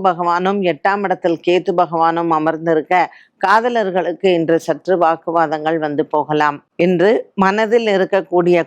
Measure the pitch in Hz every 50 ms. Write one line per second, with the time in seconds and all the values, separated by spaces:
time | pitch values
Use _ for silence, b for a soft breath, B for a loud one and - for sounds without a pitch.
0 | 190 185 175 165 180 175 175 175 180 190 202 202 190 180 160 139 _ 196 196 208
1 | 202 185 185 180 - 180 170 151 - 175 175 180 170 - 180 170 180 160 170 165
2 | 165 165 165 170 170 165 160 156 156 160 160 160 165 170 165 160 143 - 180 180
3 | 160 B B B B B B _ 185 185 202 220 226 254 247 226 214 190 175 185
4 | 165 170 175 - - 190 180 170 165 151 170 165 - - 208 160 - - 185 175
5 | 170 160 165 160 - - 165 170 165 151 156 156 151 156 165 160 156 151 147 143
6 | 151 143 - 151 143 - 151 151 151 147 143 139 - _ _ - 170 180 185 165
7 | 175 208 240 - - - _ - 190 190 196 214 220 214 220 240 233 214 202 185
8 | 190 - - 190 165 - 175 175 170 175 175 170 160